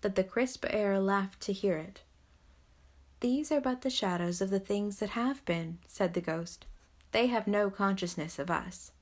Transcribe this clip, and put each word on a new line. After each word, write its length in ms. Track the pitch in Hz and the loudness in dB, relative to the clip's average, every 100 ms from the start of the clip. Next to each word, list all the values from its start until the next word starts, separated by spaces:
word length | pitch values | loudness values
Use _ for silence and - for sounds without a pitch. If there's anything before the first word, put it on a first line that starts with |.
that 140 | 202 | 0
the 100 | 196 | 0
crisp 400 | 185 - 254 - - | 0 0 -2 -2 -2
air 280 | 214 202 196 | 0 2 2
laughed 420 | 190 196 190 - | 4 2 0 -6
to 100 | - | -6
hear 240 | 196 202 160 | -2 0 0
it. 240 | 165 196 - - _ - - - - - - - - - | -4 -14 -20 -20 _ -20 -20 -20 -20 -20 -20 -20 -20 -4
"These 320 | 240 262 302 | 0 2 2
are 80 | 302 | 2
but 220 | 262 254 | 2 0
the 80 | 262 | -2
shadows 500 | 254 196 175 175 175 | 0 0 2 0 0
of 80 | 190 | 2
the 100 | 196 | 0
things 400 | 196 202 208 202 | 0 0 0 -2
that 100 | 208 | -4
have 340 | 233 247 269 | 0 0 -2
been," 340 | - 165 165 170 - | -2 -2 -2 -10 -12
said 280 | - 185 | 0 2
the 60 | 175 | 2
ghost. 420 | 175 160 170 - - - _ - - | -2 -4 -4 -10 -16 -20 _ -20 -2
"They 140 | 220 247 | 2 4
have 200 | 240 208 | 2 2
no 220 | 202 202 | 2 2
consciousness 720 | 196 196 190 175 175 156 - | 2 0 2 -2 -4 -6 -4
of 120 | 170 | -2
us." 420 | 165 - - - _ | -2 -2 -12 -16 _